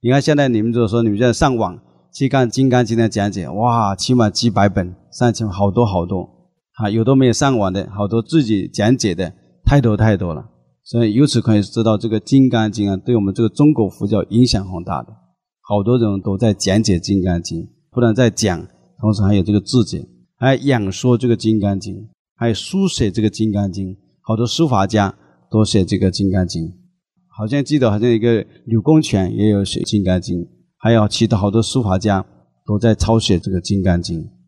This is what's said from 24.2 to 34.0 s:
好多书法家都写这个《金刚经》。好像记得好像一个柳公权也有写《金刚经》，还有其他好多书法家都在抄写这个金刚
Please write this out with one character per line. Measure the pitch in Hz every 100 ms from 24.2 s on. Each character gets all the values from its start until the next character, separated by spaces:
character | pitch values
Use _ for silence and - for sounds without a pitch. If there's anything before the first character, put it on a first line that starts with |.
好 | -
多 | 110
书 | 117 - 160
法 | 117 95
家 | 107 98 - _ _ _
都 | 110
写 | 107 110
这 | 95 101
个 | 95
《金 | 90 98
刚 | 92
经》。 | 90 85 82 92 _ _ _ _ _
好 | - 107
像 | 143
记 | 131 147
得 | 123
好 | 104
像 | 120
一 | 113
个 | 117 113 - -
柳 | - 113
公 | 107 156
权 | 156 104 92 110
也 | 104
有 | 101
写 | 95 -
《金 | - 107
刚 | 95 92
经》， | 85 87 87 _ _ _
还 | 110
有 | 117 104
其 | - 113
他 | 107
好 | 101
多 | 104
书 | 110 135
法 | 110 92
家 | 110 95 92 _ _ _ -
都 | 104
在 | 117
抄 | 107 - 113
写 | - 90
这 | 87
个 | 92
金 | 87 98
刚 | 92 87